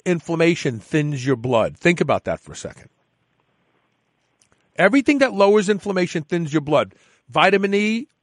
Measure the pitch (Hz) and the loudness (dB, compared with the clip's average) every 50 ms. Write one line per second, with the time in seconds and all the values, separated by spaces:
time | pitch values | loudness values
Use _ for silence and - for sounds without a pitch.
0 | - 185 180 170 - - 165 165 165 170 175 - - 147 120 110 - - - 156 | -4 -2 -2 -2 -4 -4 -2 2 2 2 2 0 -2 -4 -6 -6 -6 -4 -2 -2
1 | 147 147 147 131 123 139 135 117 113 127 123 110 101 85 71 - - 175 180 - | -2 -2 -4 -4 -2 -2 -2 -2 0 0 2 2 2 0 -2 -2 0 0 0 2
2 | 170 139 110 95 - 95 82 - _ - 76 - - - - - - _ _ _ | 0 0 -2 -2 -2 -6 -8 -8 _ -14 -16 -14 -14 -14 -14 -18 -20 _ _ _
3 | _ _ _ _ _ _ _ _ _ _ _ _ _ _ _ _ _ _ _ _ | _ _ _ _ _ _ _ _ _ _ _ _ _ _ _ _ _ _ _ _
4 | _ _ _ _ _ _ _ _ _ _ _ _ _ _ _ - 170 202 226 277 | _ _ _ _ _ _ _ _ _ _ _ _ _ _ _ 0 2 2 2 2
5 | 240 - 294 269 269 247 208 196 196 196 208 214 196 190 208 190 - 208 190 185 | 2 2 2 2 0 0 2 2 4 4 4 4 2 0 -2 -2 -4 -4 -2 -2
6 | 180 - - 170 147 - 180 175 170 143 147 156 143 143 151 135 107 95 - _ | -2 -2 -4 -8 -6 -4 -4 -4 -2 -2 -2 -2 0 2 2 2 2 0 -6 _
7 | _ _ _ _ _ - 117 156 160 190 196 196 196 196 202 202 208 214 220 233 | _ _ _ _ _ -6 0 2 2 2 2 2 0 0 -2 0 0 -2 -2 -4
8 | 294 - _ _ | -8 -12 _ _